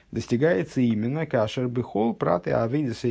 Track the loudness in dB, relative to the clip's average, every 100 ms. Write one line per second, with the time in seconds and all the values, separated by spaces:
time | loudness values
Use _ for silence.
0 | _ -8 -2 2 2 2 -2 2 2 2
1 | 0 -2 -2 0 0 0 -2 -2 -2 0
2 | 0 0 0 0 0 0 0 0 -2 -2
3 | 0